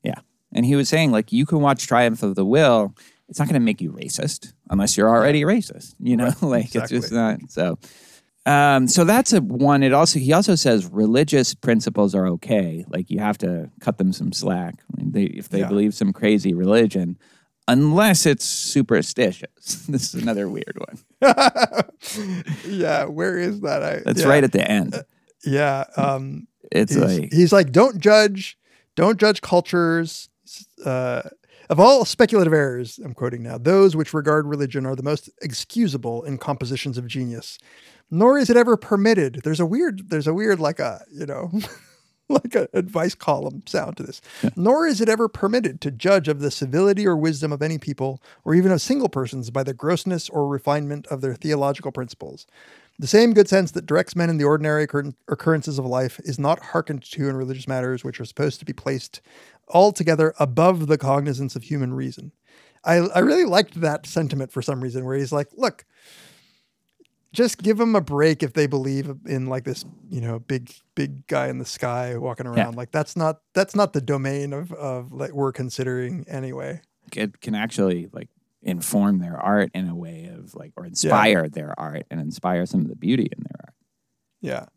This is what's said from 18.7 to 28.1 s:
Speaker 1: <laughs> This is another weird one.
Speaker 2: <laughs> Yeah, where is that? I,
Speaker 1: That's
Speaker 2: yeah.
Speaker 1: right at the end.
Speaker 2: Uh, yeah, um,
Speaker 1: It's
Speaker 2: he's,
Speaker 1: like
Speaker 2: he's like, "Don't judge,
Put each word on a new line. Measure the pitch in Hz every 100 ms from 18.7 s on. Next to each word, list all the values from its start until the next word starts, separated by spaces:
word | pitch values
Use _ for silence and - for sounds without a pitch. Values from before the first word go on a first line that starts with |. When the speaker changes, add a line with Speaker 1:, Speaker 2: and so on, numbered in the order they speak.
| 139 131 110 - - 110 - - _ - - -
Speaker 1:
<laughs> |
This | 135 - -
is |
another | 113 101 101
weird | 110 - -
one. | - - _ _
Speaker 2:
<laughs> | 269 - 269 - 247 - - _ - 214 202 180 - 151 170
Yeah, | 196 165 151 151
where | 151 180 180
is | 175 208
that? | 156 147
I, | 151 156 -
Speaker 1:
That's | -
Speaker 2:
yeah. | 147
Speaker 1:
right | 147
at | 131
the | 98 -
end. | 104 87 -
Speaker 2:
Uh, | - _ _ _ -
yeah, | 139 147 135 135 -
um, | 139 135 135 147 - _ -
Speaker 1:
It's | - 214 139
Speaker 2:
he's, | - -
Speaker 1:
like | -
Speaker 2:
he's | 156 180
like, | 202 147
"Don't | 131 262 202
judge, | 202